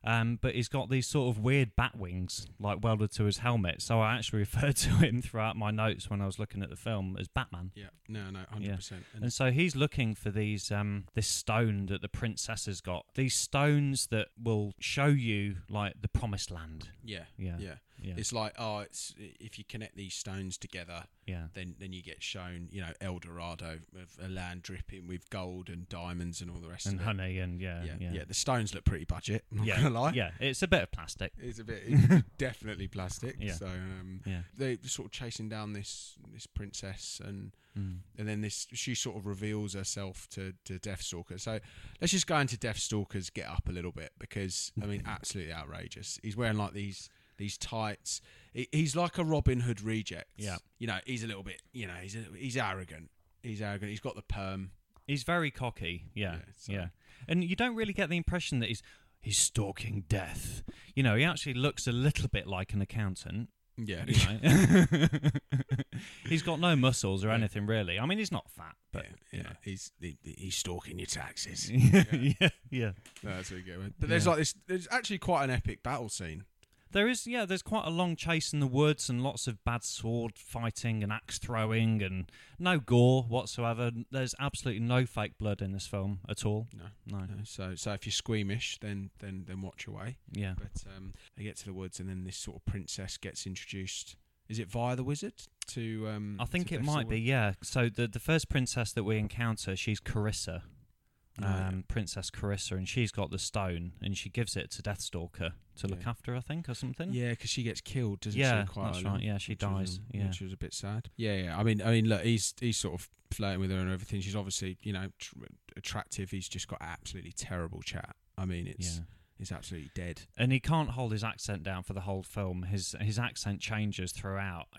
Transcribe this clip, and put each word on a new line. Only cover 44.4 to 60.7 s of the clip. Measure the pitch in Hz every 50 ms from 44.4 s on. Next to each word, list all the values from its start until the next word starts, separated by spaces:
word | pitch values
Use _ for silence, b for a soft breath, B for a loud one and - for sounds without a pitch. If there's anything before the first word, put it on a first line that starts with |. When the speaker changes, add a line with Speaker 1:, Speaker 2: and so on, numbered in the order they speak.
| 98 92 - - - - - 107
Speaker 2:
I | 104
mean, | 104 101 98
Speaker 1:
<laughs> | -
Speaker 2:
absolutely | 113 104 - - - - 98 82 80
outrageous. | 80 80 73 69 - 85 85 85 - - 107 - - -
He's | - 110 98
wearing, | 117 120 113 107
like, | 107 101 92
these, | - 101 101 98 95 - - - b b b b b
these | - 101 101 -
tights. | - - - 113 110 110 107 101 - - - - - B B B B B B
He, | B 120 131 -
he's | 151 151 160 143 131
like | 170 175 170 -
a | 180 170
Robin | 156 156 147 - 135 127 120
Hood | 120 123 113 104
reject. | 101 110 110 110 104 - 90 85 - _ -
Speaker 1:
Yeah. | - 104 98 87 85 - _ _ -
Speaker 2:
You | 120 113
know, | 92 92 -
he's | 131 127 113
a | 113 110
little | 101 95 95
bit, | 98 90 - - _
you | - 123 107
know, | 90 87 90
he's | 92 98 104
a, | 113 110 78 90
he's | 92 135 131 117
arrogant. | 131 113 98 95 95 90 78 78 80 80 - _ _ _ _ _ _ -
He's | 120 107 101
arrogant. | 107 101 101 98 104 101
He's | 107 107
got | - 127 -
the | 107
perm. | - - - 104 98 95 95 98 95 92 - - _ _ _ - -
Speaker 1:
He's | - 143 135
very | 120 170 175 175 160 139
cocky. | - - 127 117 - - 98 85 87 87 - - -
Yeah, | 101 101 90
Speaker 2:
Yeah, | 82 87 - 101 -
so | - - -
Speaker 1:
yeah. | 101 98 87 87 - B B B B B 127 B
And | 165 180 175
you | 175 190
don't | - 240 254 233
really | 220 220 202
get | 196 208 190 147
the | 175
impression | 170 160 - 180 175 - - 151 123
that | 113 101
he's, | 113 - - B B B B B B B
he's | B 110 101 -
stalking | - - - 113 104 95 95 - - 107 101 101 92 -
death. | 107 98 87 - - - - - - - - B